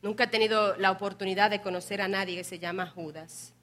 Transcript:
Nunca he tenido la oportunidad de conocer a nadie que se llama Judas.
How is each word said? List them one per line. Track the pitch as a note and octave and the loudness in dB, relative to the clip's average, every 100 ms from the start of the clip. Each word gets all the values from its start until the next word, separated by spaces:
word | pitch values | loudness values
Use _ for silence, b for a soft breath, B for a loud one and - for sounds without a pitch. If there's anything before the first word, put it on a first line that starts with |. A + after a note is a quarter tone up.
Nunca | G3+ G#3+ | -4 0
he | A#3+ | 2
tenido | A3+ A3 A3 G#3 F3+ | 4 4 6 4 4
la | F#3+ | 2
oportunidad | F#3+ G3+ G3 F#3+ F#3+ G#3 | 2 -2 -4 -2 0 2
de | G3+ | 0
conocer | G3 F3+ F3+ G3+ | -2 -4 -4 -4
a | F#3+ | 0
nadie | F#3+ F#3 F3 | 0 -2 -4
que | |
se | F3 F3 | -8 -8
llama | E3+ F3+ F3+ | -6 -4 -6
Judas. | F3+ D#3+ D#3 E3 - - _ | -8 -12 -12 -16 -16 -18 _